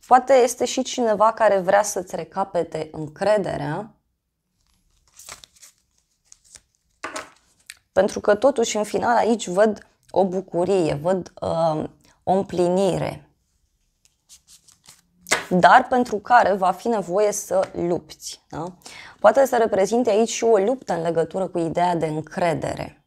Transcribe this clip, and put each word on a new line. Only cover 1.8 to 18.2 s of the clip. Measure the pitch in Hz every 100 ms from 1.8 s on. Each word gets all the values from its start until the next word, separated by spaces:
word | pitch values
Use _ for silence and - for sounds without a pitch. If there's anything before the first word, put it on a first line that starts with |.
să-ți | 202 - 180 175
recapete | 160 - 196 175 165 160 156
încrederea, | 160 151 - 196 214 156 147 143 160 226 _ _ _ _ _ _ _ _ _ _ _ _ - - - - _ - _ _ _ _ _ _ - _ - _ _ _ _ - - - _ _ _ _ - _
pentru | - 214 -
că | -
totuși | 208 269 277 233 214
în |
final | 208 202 220 233
aici | 196 226 -
văd | 180 220 208 _ _ _
o | -
bucurie, | 190 180 190 170 185 196 156
văd, | 147 160 190 - -
uh, | 185 165 165 156 - _ _ _
o | -
împlinire, | 185 - 175 175 180 196 160 143 - _ _ _ _ _ _ _ _ _ _ _ - _ - _ _ - - _ _ - - -
dar | 180 175 226 262
pentru | 254 247 208
care | - 240 180
va | 196 185
fi | 185 233
nevoie | 226 170 180 208
să | 208 - 180 -
lupți, | - 175 175 - -